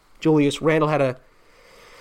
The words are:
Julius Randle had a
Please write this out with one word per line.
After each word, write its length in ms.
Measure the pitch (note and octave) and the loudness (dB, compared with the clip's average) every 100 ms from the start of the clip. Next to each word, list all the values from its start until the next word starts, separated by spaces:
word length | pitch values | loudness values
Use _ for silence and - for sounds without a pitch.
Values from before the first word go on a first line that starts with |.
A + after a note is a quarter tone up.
| _ - | _ -6
Julius 420 | D#3+ D3+ C#3+ - | 0 2 2 0
Randle 280 | D#3 D#3+ D3+ | -2 0 0
had 120 | D3+ | 0
a 160 | C3+ B2 _ _ _ _ _ - - - | -2 -6 _ _ _ _ _ -20 -20 -20